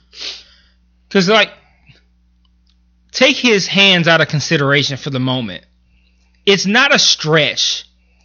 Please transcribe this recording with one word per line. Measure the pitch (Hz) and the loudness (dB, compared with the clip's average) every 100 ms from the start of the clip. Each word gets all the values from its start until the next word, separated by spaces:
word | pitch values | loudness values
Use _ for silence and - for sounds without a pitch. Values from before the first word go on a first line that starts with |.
| _ - - - - _ _ _ _ _ _ | _ -18 -16 -16 -20 _ _ _ _ _ _
'cause, | 196 180 | 0 2
like, | 214 196 - _ _ _ _ _ _ _ _ _ _ _ _ _ _ _ | 2 0 -8 _ _ _ _ _ _ _ _ _ _ _ _ _ _ _
take | - 277 269 | 0 0 2
his | 247 202 170 | 0 0 0
hands | 185 196 180 165 | 2 2 4 2
out | 165 | 2
of | - | 0
consideration | 147 - 160 139 143 135 135 | -2 -2 -2 2 0 0 -6
for | 151 | -8
the | 131 | -4
moment. | 131 127 107 85 _ _ _ _ _ _ _ _ - | -4 -4 -6 -12 _ _ _ _ _ _ _ _ 0
It's | 196 185 | 0 2
not | 240 277 | 0 2
a | 262 | 2
stretch | - - 156 160 135 - - - - _ _ _ | 0 -2 0 0 0 -2 -4 -6 -12 _ _ _